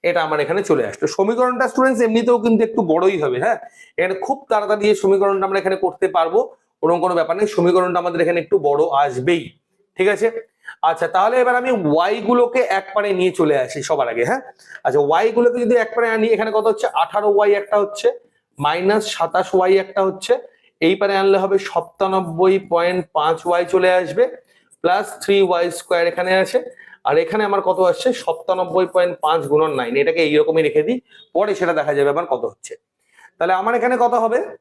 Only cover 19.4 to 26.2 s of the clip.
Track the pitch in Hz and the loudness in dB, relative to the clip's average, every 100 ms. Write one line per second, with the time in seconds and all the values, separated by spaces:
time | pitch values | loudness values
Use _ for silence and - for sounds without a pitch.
19.4 | 185 190 185 196 196 - 190 185 - 247 | 0 0 4 2 2 -2 -2 -4 -2 -2
20.4 | - _ _ _ 165 190 202 196 196 196 | -2 _ _ _ 0 2 0 2 4 2
21.4 | 190 196 - 170 170 _ 190 190 175 165 | 2 0 0 -6 -6 _ 0 0 -2 2
22.4 | 185 190 190 170 175 180 165 156 151 165 | 2 2 0 0 0 -2 -4 -2 0 -2
23.4 | 175 175 175 185 185 180 170 165 247 - | 0 0 2 2 4 2 0 0 -2 -2
24.4 | _ _ _ _ 170 190 208 - - 202 | _ _ _ _ 0 0 -2 -10 0 2
25.4 | 185 175 175 170 - 175 170 170 | 4 2 0 -4 -2 0 0 -2